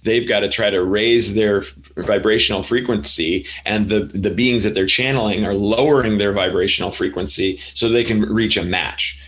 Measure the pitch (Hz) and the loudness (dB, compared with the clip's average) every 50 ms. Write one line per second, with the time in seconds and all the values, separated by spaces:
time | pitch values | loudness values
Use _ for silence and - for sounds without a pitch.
0 | - 110 113 120 117 117 107 101 101 98 - 113 107 104 98 90 92 92 101 104 | -2 0 0 0 2 0 0 0 0 0 -2 0 0 0 2 0 0 2 2 2
1 | 113 117 120 117 104 101 101 110 107 104 101 98 98 - - - - - - - | 4 4 4 4 2 2 0 2 2 2 2 0 -2 -4 -14 -20 -20 -16 -12 -6
2 | 92 107 104 98 87 110 107 - - - 104 95 - - 120 127 123 123 113 101 | -2 0 0 2 2 2 2 2 2 0 -2 -2 -2 0 -2 0 0 0 -2 -2
3 | - - - 82 78 80 92 - - - - - - - 107 107 101 92 107 104 | -2 -2 -2 -2 -2 -2 -2 -4 -4 -8 -14 -10 -6 -4 -2 0 0 0 0 0
4 | 98 - - 98 98 104 90 107 123 127 120 113 101 104 107 95 95 92 - 123 | -2 -2 -4 -2 -2 -2 0 0 2 2 2 2 0 0 0 0 0 0 0 0
5 | 127 135 135 127 110 104 95 98 107 101 101 101 101 104 113 123 139 151 143 131 | 0 0 0 0 0 0 0 0 0 0 0 0 0 0 2 2 4 4 4 4
6 | 117 113 107 101 101 101 98 98 92 92 95 90 90 - - - 90 90 - - | 4 2 2 2 2 2 2 0 0 0 0 0 0 0 0 -2 -4 -4 -4 -2
7 | 92 - - 90 95 - - 90 95 95 90 - - - - - 117 113 117 120 | -4 -4 -2 -4 -6 -4 -4 -2 -2 -2 -4 -6 -10 -8 -4 -2 0 2 2 2
8 | 113 113 110 107 107 107 107 113 113 104 104 98 85 90 92 90 73 - - - | 2 2 0 0 0 0 0 0 0 0 0 -2 -2 -2 -2 -2 -4 -4 -4 -6
9 | - - - - - | -6 -6 -6 -10 -16